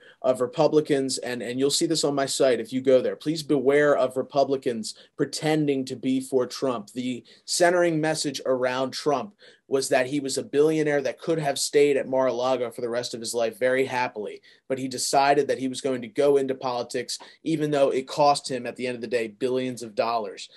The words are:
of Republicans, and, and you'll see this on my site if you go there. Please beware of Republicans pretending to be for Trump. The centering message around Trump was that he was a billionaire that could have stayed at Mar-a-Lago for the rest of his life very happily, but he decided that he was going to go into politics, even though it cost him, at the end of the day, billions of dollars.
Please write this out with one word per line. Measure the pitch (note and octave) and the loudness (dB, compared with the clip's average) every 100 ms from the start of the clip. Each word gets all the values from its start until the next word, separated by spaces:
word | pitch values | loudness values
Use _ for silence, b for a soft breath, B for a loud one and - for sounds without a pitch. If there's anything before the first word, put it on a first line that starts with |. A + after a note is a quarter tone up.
| b b | b b
of | C3 A#2+ | 0 0
Republicans, | B2 - F3 D3+ D3 C#3 C3+ - | 0 2 4 4 2 0 0 -4
and, | B2 B2 | -6 -6
and | A2 B2+ | -4 0
you'll | C#3 | 0
see | - E3 | 2 0
this | D#3 | 0
on | D3 | 0
my | C#3 C3+ | 0 -2
site | - C3+ A#2 | 2 2 2
if | A2 | -2
you | C3 | -2
go | C3 B2+ | 4 4
there. | A2 - | 4 -4
Please | D3+ E3 | -4 -4
beware | C#3+ C#3+ B2+ C#3+ D3 C#3 | 0 0 4 4 6 4
of | C3 C3 | 2 -2
Republicans | - C#3+ C3 C3+ C3+ A2+ G#2+ b b - | -2 0 0 0 -2 -4 -8 b b -4
pretending | C#3+ - D#3 D#3 D3 C3+ C3 | -4 -2 0 2 2 0 -4
to | C3 | -4
be | C3 C3 | -2 -2
for | C3 C3 A#2+ | 0 0 0
Trump. | - A2 A#2 - | -4 -4 -4 -8
The | - B3 - b b - | -8 -6 -8 b b -6
centering | - F3 F3+ F3 D#3 | 2 4 4 2 2
message | D#3 D3+ D3 - - | 0 -2 -4 -4 -2
around | C3 B2+ B2+ C3 | 0 0 -2 -4
Trump | - D3+ C3+ G#2+ b b b - | -4 -2 -2 -4 b b b -4
was | C3+ C3+ | -2 2
that | C3+ - | 0 0
he | D3 | -4
was | C3+ C3 | -4 -4
a | |
billionaire | A#2 C#3 D3+ D#3 D3+ C#3+ | 0 2 4 4 2 0
that | B2 - | -2 -4
could | - D#3 | -2 -2
have | C#3+ B2 | -2 -2
stayed | - D3 D3 C3+ | 2 4 4 2
at | A#2 | 0
Mar-a-Lago | C3 C3 A#2 B2+ B2+ A#2 | 0 2 0 0 0 -2
for | A#2+ | -6
the | A#2+ | -4
rest | A#2+ B2 | -4 -4
of | A#2+ | -8
his | A2+ | -6
life | A#2 A2+ A2 | -2 -2 0
very | B2+ C3 C3 | 0 2 0
happily, | B2+ B2 G#2+ F#2+ E2 b b - | -2 -4 -6 -10 -12 b b -8
but | C3 | -6
he | C3 | -6
decided | B2 - C#3+ C#3 D3 C3 | -6 0 2 4 4 2
that | A#2+ | -2
he | C3 | -4
was | B2+ | -4
going | C3+ B2+ | -4 -4
to | A#2 | -4
go | C#3+ C#3+ C#3 | 2 4 4
into | C3+ | 2
politics, | C3 C3 A#2+ A#2+ C3 A#2+ - B B D3 | -4 -4 -4 -4 -6 -6 -10 B B -4
even | D#3 D3+ | -2 0
though | C#3+ C#3 | 2 2
it | C3 C3 | 2 -2
cost | - C#3+ C#3 - | 2 4 4 -2
him, | B2+ A#2+ | -6 -6
at | A2+ | -6
the | B2 | -6
end | A#2+ | -6
of | |
the | A2+ | -2
day, | A#2+ A2 | -2 -2
billions | G2+ B2+ B2+ B2+ A#2 | -4 -2 -2 -2 -6
of | A#2 G#2 | -6 -2
dollars. | A2+ A#2 G2 F#2+ - | -2 -2 -4 -10 -18